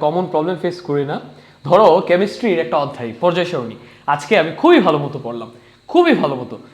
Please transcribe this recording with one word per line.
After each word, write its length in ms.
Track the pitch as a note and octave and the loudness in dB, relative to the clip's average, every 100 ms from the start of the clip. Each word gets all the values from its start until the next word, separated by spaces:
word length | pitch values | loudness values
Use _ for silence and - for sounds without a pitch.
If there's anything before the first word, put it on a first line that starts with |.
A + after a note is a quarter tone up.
কমন 220 | D3+ E3+ F3 | -2 -2 -2
প্রবলেম 240 | D#3 E3 E3+ | -2 -2 -4
ফেস 200 | F3 - | -6 -6
করি 240 | - C#3+ C#3 | -4 -4 -2
না? 100 | G#3 - - - _ C#3+ | -6 -10 -20 -20 _ 2
ধরো, 320 | F3+ G#3 F3 - | 4 6 4 2
কেমিস্ট্রির 520 | F3+ G#3 - A#3 E3 | 0 0 -2 -2 -2
একটা 180 | D#3+ D#3+ | -2 -2
অধ্যায়, 360 | C#3 - A#2 A2+ | -4 -8 -10 -2
পর্যায় 260 | F3 E3+ F3 | 0 0 -2
সারণী। 240 | D#3+ A2+ G#2+ - - - | -4 -8 -12 -20 -10 -4
আজকে 320 | D3 - G#3 | -4 0 0
আমি 100 | D#3+ D#3+ | 0 2
খুবই 220 | F4 E4 | 4 6
ভালো 180 | F3 D3+ C#3+ | 4 0 -2
মতো 140 | C3+ | -8
পড়লাম, 280 | A#2 A#2 A2+ - _ _ - | -10 -12 -14 -20 _ _ -2
খুবই 260 | E4+ E4+ | 2 4
ভালো 220 | G#3 D3 C3 | 2 0 -4
মতো। 220 | B2 G#2+ - | -8 -14 -18